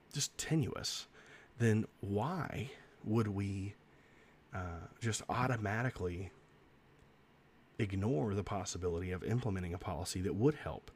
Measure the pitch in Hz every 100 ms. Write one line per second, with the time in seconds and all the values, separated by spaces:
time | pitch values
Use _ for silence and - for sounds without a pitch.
0 | - 147 - - - 160 110 - - -
1 | - - - - - - 117 107 - -
2 | 98 101 127 180 - - 139 - - -
3 | - 113 104 98 101 98 98 - - -
4 | - - - - - 95 90 85 87 -
5 | 113 104 - 113 127 120 101 110 127 -
6 | 92 87 92 - - - - - - -
7 | - - - - - - - - 107 98
8 | 104 147 120 101 92 101 90 90 90 85
9 | 92 90 - 117 120 95 90 92 - 78
10 | 90 92 92 82 135 151 - - -